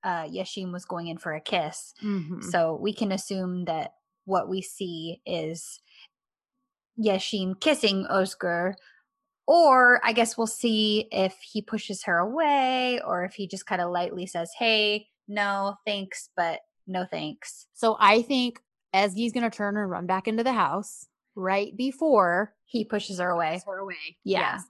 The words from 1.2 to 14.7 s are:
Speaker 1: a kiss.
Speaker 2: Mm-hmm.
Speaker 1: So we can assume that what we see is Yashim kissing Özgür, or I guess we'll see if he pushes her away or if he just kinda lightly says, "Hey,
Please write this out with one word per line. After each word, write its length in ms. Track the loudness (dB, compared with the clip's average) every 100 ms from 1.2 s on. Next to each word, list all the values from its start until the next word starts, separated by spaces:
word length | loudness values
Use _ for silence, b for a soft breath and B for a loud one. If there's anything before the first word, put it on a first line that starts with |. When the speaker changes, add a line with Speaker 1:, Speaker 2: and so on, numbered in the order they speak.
| -6
Speaker 1:
a 60 | -8
kiss. 520 | -2 -2 -2 -6 -16 -10
Speaker 2:
Mm-hmm. 380 | -4 -4 -4 -8
Speaker 1:
So 340 | -2 2 2 0
we 180 | -4
can 180 | -2 -2
assume 520 | -2 -4 -6 -4 -4 -4
that 280 | -4 -6 _ _ _ -2
what 240 | -2 0
we 120 | -4
see 600 | -6 -8 -8 -8 -8 -10 -6
is 540 | -6 -4 -8 -12 -18 b b b _ _ _ _ _ _ _ _ -2
Yashim 560 | 2 2 0 -4 -4 0
kissing 460 | 2 2 2 0 0
Özgür, 640 | 0 0 -2 -4 -2 -2 -4 b b b _ _ _ 4
or 520 | 8 10 10 8 8
I 100 | 4
guess 240 | 2 2 2
we'll 100 | -4
see 600 | 0 0 2 4 2 0
if 240 | 0 0 0
he 200 | -10 -8
pushes 420 | -6 -6 -6 -8
her 160 | 0 2
away 800 | 2 0 2 4 2 0 0 -2 -2
or 180 | -2 -4
if 80 | -6
he 120 | -8
just 180 | -8 -4
kinda 200 | -2 0
lightly 380 | 0 -2 -4 -8
says, 260 | -6 -8 -2
"Hey, 500 | 2